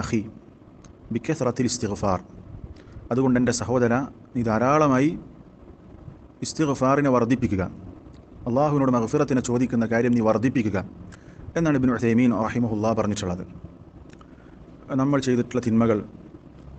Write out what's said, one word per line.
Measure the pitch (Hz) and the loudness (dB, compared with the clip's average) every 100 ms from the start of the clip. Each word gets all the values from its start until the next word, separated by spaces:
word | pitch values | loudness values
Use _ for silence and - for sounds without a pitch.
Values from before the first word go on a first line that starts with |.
أخي | - 113 110 - - - - - - - - | -2 -4 -4 -12 -20 -20 -20 -20 -20 -20 -8
بكثرة | 117 - 156 123 120 | -6 -4 -2 -2 0
الاستغفار. | 123 - 107 98 104 90 - - - - - - - - - | -2 -2 -4 -2 -2 -2 -4 -20 -18 -16 -16 -18 -20 -16 -4
അതുകൊണ്ട് | 120 131 123 | 0 2 2
എൻ്റെ | 120 113 | 2 0
സഹോദര, | 104 127 120 120 139 - - | 0 2 2 2 -2 -10 -10
നീ | 123 113 | -4 0
ധാരാളമായി | 110 123 151 151 127 147 185 - - - - - - - - - - - - - | 2 4 4 4 4 2 -2 -10 -20 -20 -20 -20 -20 -20 -20 -20 -20 -20 -12 -8
ഇസ്തിഗ്ഫാറിനെ | - 151 127 131 139 143 123 | -2 -2 2 2 2 4 2
വർദ്ധിപ്പിക്കുക, | 113 127 113 95 90 - - - - - - - 120 | 2 2 0 -2 -2 -8 -16 -18 -20 -20 -20 -12 -2
അള്ളാഹുവിനോട് | 123 151 147 131 123 | 0 2 2 2 2
മഗ്ഫിറത്തിനെ | 110 151 139 127 120 | 2 0 2 0 0
ചോദിക്കുന്ന | 123 127 120 110 | 0 0 0 2
കാര്യം | 113 123 120 | 2 2 2
നീ | 110 | 4
വർദ്ധിപ്പിക്കുക | 107 131 135 104 95 - - - - - - - 170 | 2 2 0 0 -2 -6 -12 -20 -20 -20 -20 -8 -2
എന്നാണ് | 165 139 | 0 2
ഇബ്നു | 127 113 | 2 2
ഉസൈമീൻ | 117 113 123 107 107 | 2 4 4 2 0
റഹിമഹുല്ലാ | 120 117 107 110 110 | -2 -2 0 0 0
പറഞ്ഞിട്ടുള്ളത്. | 104 98 95 90 - - - - - - - - - - - - - - - 135 | 0 -2 -4 -4 -8 -16 -18 -20 -20 -20 -20 -20 -20 -20 -20 -20 -20 -20 -6 0
നമ്മൾ | 139 143 131 | 2 2 2
ചെയ്തിട്ടുള്ള | 123 120 120 113 | 0 0 -2 2
തിന്മകൾ, | 113 113 104 - - - - - - - | 2 4 2 -2 -14 -20 -20 -20 -20 -20